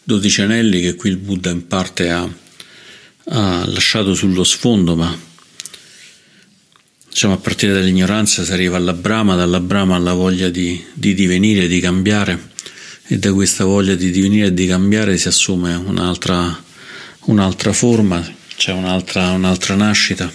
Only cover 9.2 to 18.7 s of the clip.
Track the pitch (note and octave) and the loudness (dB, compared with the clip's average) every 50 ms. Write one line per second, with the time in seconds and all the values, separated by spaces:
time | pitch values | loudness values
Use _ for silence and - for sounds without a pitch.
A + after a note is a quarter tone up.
9.2 | A2 G2+ F#2 F2+ F2+ F2 F2+ F#2 F2 F2+ G2 G2+ G2 F#2+ F#2 F2+ F2 F2 F2+ F2+ | 2 2 2 2 2 2 2 0 0 0 0 2 2 2 2 2 2 0 0 2
10.2 | F#2 F#2 F#2 F2+ F#2 F2+ E2+ F#2 F2+ F2 F2+ E2+ - - - - - G#2 F#2+ G2+ | 2 0 0 0 -2 -2 -2 -2 -2 -2 -4 -6 -10 -14 -10 -2 0 0 2 2
11.2 | G2 F2+ F2+ F2+ G2 A2 G#2+ G2 F2+ E2 F2+ F2+ E2+ F2+ F2+ F#2 F#2 G#2 G#2+ G#2 | 2 2 2 2 2 2 4 2 2 2 0 0 0 0 0 2 2 2 0 0
12.2 | G2+ F#2 F2+ E2 - - - - - - - - - - - - - - - G2 | 0 -2 -4 -6 -8 -14 -16 -16 -16 -16 -20 -18 -20 -20 -20 -20 -6 -4 -4 0
13.2 | G2 G2+ F#2+ G2 G2 F#2 - - G2+ F#2+ G2 G2+ G2 F#2+ F#2+ F2 F#2 F#2 F2 F#2+ | 0 0 2 2 2 0 0 0 0 2 2 2 2 2 0 0 0 0 2 2
14.2 | F#2+ G2 G#2 G#2+ G#2 G2 F2+ F2 F#2 F2+ F#2 F#2 F#2+ G2+ G#2 G#2+ A2 G2 F#2 E2+ | 2 4 2 2 2 2 2 2 2 2 2 2 2 2 2 2 2 0 0 0
15.2 | - F#2 F2 - - - F#2+ F2+ F2 F2 F2 F2 F2+ F#2+ F#2 F2 F2 F2+ F2 E2+ | 0 0 0 0 0 0 -2 -2 -2 -2 -4 -4 -4 -4 -4 -2 -2 -2 -4 -4
16.2 | - - F2+ F2 F2 F2 E2+ - - - - - - - - - - - - - | -2 -2 0 0 0 -2 -4 -8 -14 -20 -20 -20 -20 -18 -18 -18 -18 -20 -20 -6
17.2 | - - A2 G#2 G2 F#2+ F#2 - - G#2+ G2 - - A#2+ A#2+ A2 G#2+ G2 F2+ F2 | 0 2 2 4 4 2 0 0 -2 -2 0 2 2 2 4 4 2 2 0 -2
18.2 | E2+ E2 - - - - - - - - | -4 -8 -14 -18 -20 -20 -6 -4 -4 -4